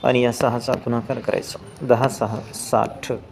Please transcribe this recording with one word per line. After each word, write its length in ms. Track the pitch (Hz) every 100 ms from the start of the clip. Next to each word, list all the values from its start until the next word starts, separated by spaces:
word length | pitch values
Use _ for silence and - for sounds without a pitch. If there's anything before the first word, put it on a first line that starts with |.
आणि 180 | 127 127
या 100 | 123
सहाचा 420 | 113 131 120 -
गुणाकार 460 | 123 - 117 117 127
करायचा, 640 | - - - - - - 131
दहा 240 | 117 131
सहा 300 | - 107 110 -
साठ. 580 | - - 113 - - - 113 -